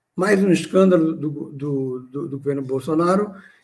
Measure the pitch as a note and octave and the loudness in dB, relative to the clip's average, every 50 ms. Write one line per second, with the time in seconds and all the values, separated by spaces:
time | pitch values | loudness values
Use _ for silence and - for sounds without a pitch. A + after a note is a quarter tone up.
0 | _ _ _ - F3+ G#3 G#3 F#3+ G3 G3 E3+ D3+ - - - F#3+ F#3+ F#3+ F3+ E3+ | _ _ _ -2 2 2 2 4 4 2 2 2 0 0 2 4 6 6 6 4
1 | D#3+ D#3+ D#3+ - C#3 D3+ C#3+ C#3+ - - D3 C3+ C#3 D3 C#3 C3+ C3+ C3 B2+ B2+ | 4 2 0 -4 -6 -6 -6 -8 -10 -12 -10 -8 -6 -4 -4 -2 -4 -4 -6 -8
2 | B2+ B2+ B2+ C#3+ C#3 C3+ C3+ C3+ C#3+ C#3+ C#3 C#3 C3+ B2+ C3+ C3+ C3 - D#3 D#3+ | -10 -10 -10 -10 -8 -8 -8 -6 -4 -4 -4 -4 -4 -4 -4 -4 -2 -2 0 2
3 | E3+ F3 F#3+ G3+ G#3 G3+ - - - - _ _ | 2 2 2 2 0 -2 -6 -14 -20 -20 _ _